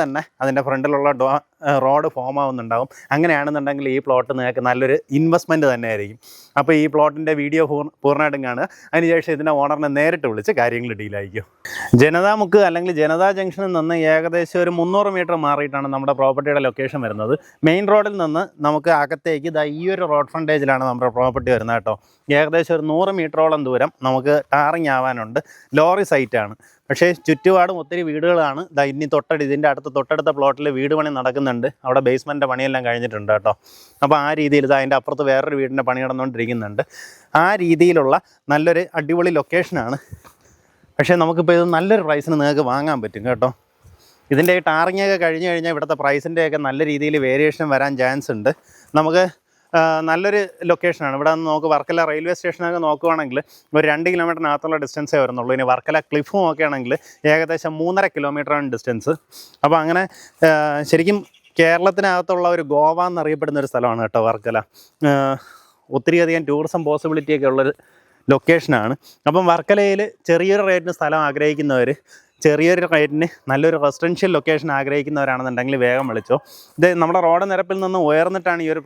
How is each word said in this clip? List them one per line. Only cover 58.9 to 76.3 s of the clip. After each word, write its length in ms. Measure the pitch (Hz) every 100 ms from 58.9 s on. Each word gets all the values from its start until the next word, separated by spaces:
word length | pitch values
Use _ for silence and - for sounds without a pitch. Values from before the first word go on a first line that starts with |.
| 113 139 160 _ - - _
അപ്പോൾ 140 | 143 165
അങ്ങനെ, 220 | 156 175 190 - - - 160
ആ, 20 | 156 151 147 147
ശരിക്കും 260 | 160 165 208 - _ _ -
കേരളത്തിനകത്തുള്ള 840 | 165 170 190 185 196 180 175 180 175 175
ഒരു 80 | 147
ഗോവ 260 | 143 151 165 180
എന്നറിയപ്പെടുന്ന 540 | 175 156 156 151 143
ഒരു 60 | 135
സ്ഥലമാണ് 300 | 123 120 113 110
കേട്ടോ 160 | 120 113
വർക്കല. 280 | 110 113 113 - _ - - 151
ആ, 20 | 139 135 135 - - _ _ - 135
ഒത്തിരിയധികം 460 | 156 170 165 165 143
ടൂറിസം 320 | 147 156 175 151
പോസിബിലിറ്റിയൊക്കെ 640 | 151 160 156 147 151 135
ഉള്ളൊരു 220 | 131 135 - _ _ _ _ -
ലൊക്കേഷനാണ്. 600 | 135 - 165 - 131 107 143 - _ -
അപ്പം 160 | 165 180
വർക്കലയിൽ 500 | 165 151 202 202 196 208 - -
ചെറിയൊരു 340 | 170 185 202 196
റേറ്റിന് 240 | 180 170 175
സ്ഥലം 220 | 151 156 147
ആഗ്രഹിക്കുന്നവർ, 600 | 139 151 147 147 131 120 139 _ - _ -
ചെറിയൊരു 420 | 156 147 165 180 175
റേറ്റിന് 340 | 160 151 147 165 - -
നല്ലൊരു 260 | 135 160 160
റെസിഡൻഷ്യൽ 480 | 143 - 170 175 190 165
ലൊക്കേഷൻ 320 | 156 156 156 139
ആഗ്രഹിക്കുന്നവരാണെന്നുണ്ടെങ്കിൽ 960 | 139 143 143 147 139 127 131 123 127 135
വേഗം 240 | 123 127 135
വിളിച്ചോ. 260 | 113 -